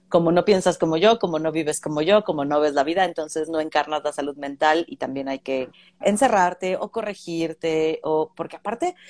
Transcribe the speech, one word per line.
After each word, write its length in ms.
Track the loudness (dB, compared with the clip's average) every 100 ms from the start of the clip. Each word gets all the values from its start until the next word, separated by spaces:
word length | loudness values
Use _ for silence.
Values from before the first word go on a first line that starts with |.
| _
como 240 | 2 4
no 120 | 2
piensas 320 | 4 2 2 0
como 180 | 0 4
yo, 200 | 4 4
como 200 | 0 -2
no 140 | -2
vives 280 | -2 -2 -4
como 220 | -4 -2
yo, 200 | 4 4
como 200 | 2 -2
no 160 | 0 2
ves 140 | 2
la 100 | 2
vida, 200 | 0 0 0
entonces 420 | -2 -6 -6 -4
no 120 | -4
encarnas 420 | -2 -2 -2 -4
la 80 | -4
salud 240 | -4 -6 -6
mental 480 | -10 0 2 4 0
y 80 | -8
también 300 | -8 -6 -6
hay 100 | -8
que 320 | -4 -4 -6 -12 _ _
encerrarte 760 | 0 2 4 4 2 0 -4 -4
o 140 | -4
corregirte, 1080 | -6 -8 -10 -8 -4 -4 -2 -2 0 0 -2
o, 300 | -2 0 -2 -6
porque 200 | -10 -8
aparte 380 | -8 -4 -4 -4